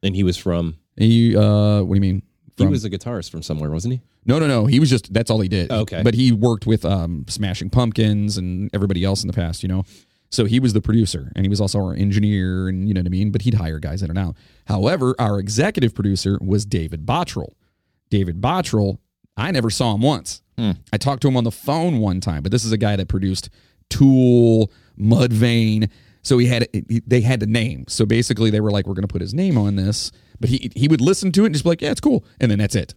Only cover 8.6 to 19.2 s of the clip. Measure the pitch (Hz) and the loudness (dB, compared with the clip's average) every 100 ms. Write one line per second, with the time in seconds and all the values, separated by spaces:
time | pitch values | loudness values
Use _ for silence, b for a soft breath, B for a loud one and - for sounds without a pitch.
8.6 | 101 104 98 92 95 98 98 90 85 87 | -4 -2 -2 0 -2 -2 -4 -4 -4 -4
9.6 | 92 92 95 b b b b - 107 120 | -4 -4 -4 b b b b -2 0 2
10.6 | 131 107 - 110 104 - 65 - 95 101 | 2 0 2 0 0 -4 -10 -4 -2 0
11.6 | 101 101 92 - 101 101 104 104 92 92 | 0 -2 -4 -2 0 2 2 0 0 -2
12.6 | 92 92 98 95 87 92 104 101 101 107 | -2 -2 -2 -2 0 0 0 0 0 0
13.6 | 82 78 73 85 87 87 92 - b b | 0 -6 -6 -6 -4 -4 -4 -8 b b
14.6 | b 101 104 175 127 127 113 101 98 107 | b 0 0 0 -2 0 -2 -2 -2 0
15.6 | 175 214 120 - 104 95 98 98 95 101 | 0 0 -2 0 -2 0 -2 -2 0 -2
16.6 | 104 95 78 78 76 143 175 - - _ | -2 -4 -4 -8 -4 -4 -4 -8 -10 _
17.6 | _ _ _ _ _ 104 92 85 110 180 | _ _ _ _ _ -2 -2 -2 -2 -2
18.6 | 180 113 101 98 _ _ | -2 0 0 -4 _ _